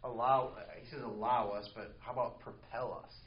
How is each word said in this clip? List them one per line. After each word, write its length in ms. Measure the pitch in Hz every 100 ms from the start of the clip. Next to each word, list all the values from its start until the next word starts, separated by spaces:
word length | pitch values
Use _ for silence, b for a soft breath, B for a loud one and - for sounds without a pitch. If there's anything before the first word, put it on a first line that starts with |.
allow, 480 | 131 117 123 135 - - - -
he 80 | -
says 120 | 147
allow 460 | 120 104 113 123 104
us, 180 | 101 104
but 200 | - 101 -
how 120 | -
about 280 | 123 117 -
propel 600 | - 104 - 113 127 87
us? 80 | - -